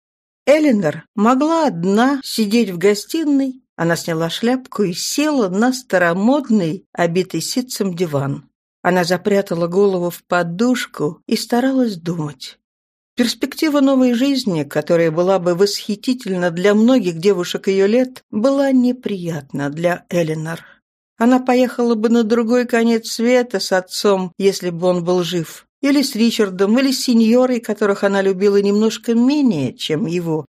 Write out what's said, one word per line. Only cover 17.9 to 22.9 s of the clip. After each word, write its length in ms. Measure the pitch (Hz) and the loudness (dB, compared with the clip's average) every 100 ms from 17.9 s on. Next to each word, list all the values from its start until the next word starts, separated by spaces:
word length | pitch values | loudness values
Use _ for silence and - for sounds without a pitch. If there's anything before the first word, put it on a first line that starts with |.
| 233 254 254 - | 2 0 -6 -10
была 420 | 214 254 277 277 | -2 0 2 2
неприятна 1000 | 262 247 254 226 196 170 160 139 147 143 | 2 2 -2 -6 -8 -8 -10 -8 -6 -6
для 340 | 151 175 175 - | -2 -2 -2 -4
Эленор. 520 | 175 160 156 160 165 - _ _ _ _ - | -2 -2 -4 -8 -12 -16 _ _ _ _ -2
Она 240 | 233 254 | 2 2
поехала 540 | 254 247 247 254 240 | 2 2 2 0 -2
бы 160 | 226 226 | 0 2
на 140 | 233 | 2
другой 420 | 220 233 226 247 240 | 2 0 2 0 0
конец 420 | 233 226 | 0 2